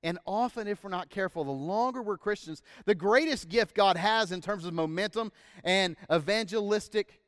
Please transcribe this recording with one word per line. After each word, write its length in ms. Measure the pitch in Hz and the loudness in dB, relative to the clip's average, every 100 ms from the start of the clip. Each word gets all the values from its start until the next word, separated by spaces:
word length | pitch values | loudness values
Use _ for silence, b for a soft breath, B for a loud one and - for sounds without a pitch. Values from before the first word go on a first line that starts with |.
And 160 | 165 175 - | -6 -6 -6
often, 400 | 202 240 240 208 | -4 -2 -4 -6
if 160 | 208 | -8
we're 80 | 196 | -6
not 180 | 185 175 | -8 -6
careful, 340 | 202 190 170 | -4 -4 -2
the 80 | 143 | -4
longer 520 | 135 151 202 247 254 | -4 -4 0 -2 -2
we're 140 | 214 196 | -6 -4
Christians, 440 | - 208 - 156 B B - | -4 -6 -6 -16 B B 0
the 100 | 196 | 2
greatest 540 | 185 233 320 262 170 | 6 4 4 -2 -2
gift 260 | 202 214 - | 0 0 4
God 220 | 202 170 | 4 6
has 340 | 196 226 208 | 2 2 0
in 100 | 180 | -4
terms 240 | 170 202 170 | -6 -6 -4
of 80 | 165 | -2
momentum 560 | 160 160 208 220 226 B B B | -2 -2 -4 -4 -6 B B B
and 320 | 170 190 185 160 B | 0 2 2 -2 B
evangelistic 1040 | 165 143 208 208 214 202 214 - 220 254 _ | 0 2 0 0 -2 0 0 0 -2 -4 _